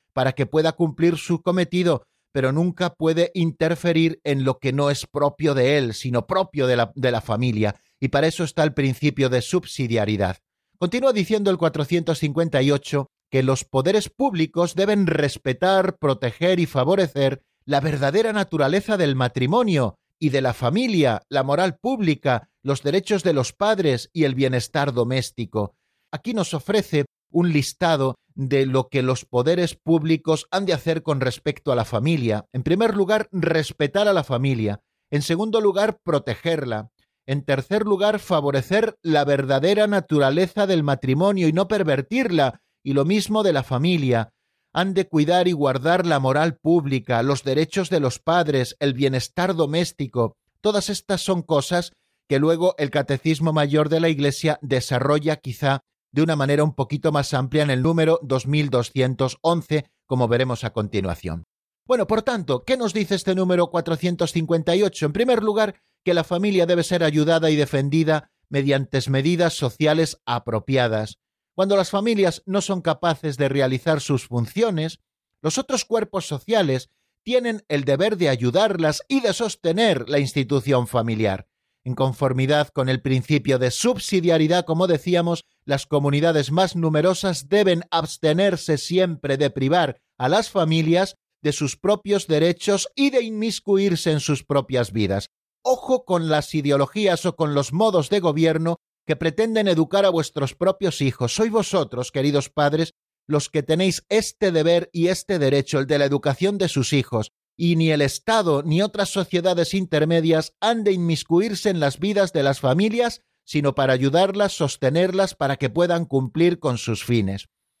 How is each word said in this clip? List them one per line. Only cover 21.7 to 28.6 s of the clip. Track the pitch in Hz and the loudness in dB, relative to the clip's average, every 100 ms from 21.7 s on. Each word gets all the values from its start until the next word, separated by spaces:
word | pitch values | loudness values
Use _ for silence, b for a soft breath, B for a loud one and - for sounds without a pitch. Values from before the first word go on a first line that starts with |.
| - | -2
pública, | 233 262 185 143 143 120 - _ | -4 -2 0 0 0 -2 -4 _
los | 135 139 | -4 -4
derechos | 143 175 190 202 | 0 -2 0 -2
de | 185 | 0
los | 151 123 | 0 -2
padres | - 202 220 165 123 - | -2 0 2 0 0 -4
y | 170 | -2
el | 147 131 | 0 2
bienestar | 135 127 - 151 143 | 0 0 -2 -2 -2
doméstico. | 123 120 131 123 - 113 107 101 _ _ _ _ | 0 0 -2 -4 -8 -6 -4 -6 _ _ _ _
Aquí | 147 - | -12 -6
nos | 226 180 | -4 -4
ofrece | 156 - 226 - 156 139 _ _ | -4 -2 -2 0 -2 -2 _ _
un | 170 175 | 0 2
listado | 147 131 - 175 156 135 123 _ | 2 0 -2 0 2 0 -4 _
de | - 135 139 | -8 -2 0